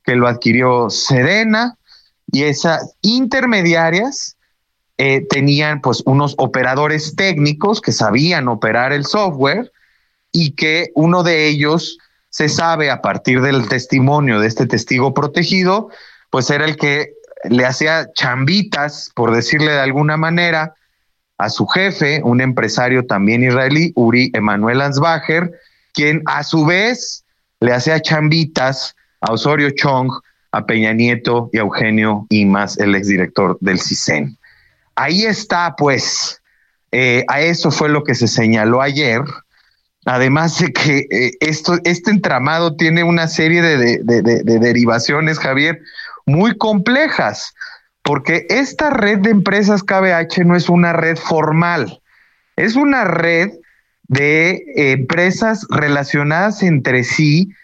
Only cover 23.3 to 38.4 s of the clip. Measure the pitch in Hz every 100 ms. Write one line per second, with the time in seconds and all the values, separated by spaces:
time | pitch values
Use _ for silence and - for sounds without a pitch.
23.3 | 120 127 127 131 151 170 123 117 123 127
24.3 | 113 104 104 110 131 143 135 165 160 -
25.3 | 160 175 - _ _ _ - 147 151 151
26.3 | 143 143 165 151 185 226 247 - - _
27.3 | _ _ - 120 123 156 160 - 156 151
28.3 | 165 156 143 131 131 - - _ - 104
29.3 | 110 147 151 143 143 143 131 131 - _
30.3 | _ - 107 110 113 110 113 120 117 123
31.3 | 120 113 113 101 - 113 110 107 104 104
32.3 | 107 98 98 101 - 101 98 101 95 87
33.3 | - 92 87 95 92 - - - 76 69
34.3 | - _ _ _ _ _ - 139 185 220
35.3 | 196 - 175 170 - 143 123 - - -
36.3 | - _ _ _ _ - 123 127 120 123
37.3 | 139 165 165 156 - 151 147 143 120 113
38.3 | -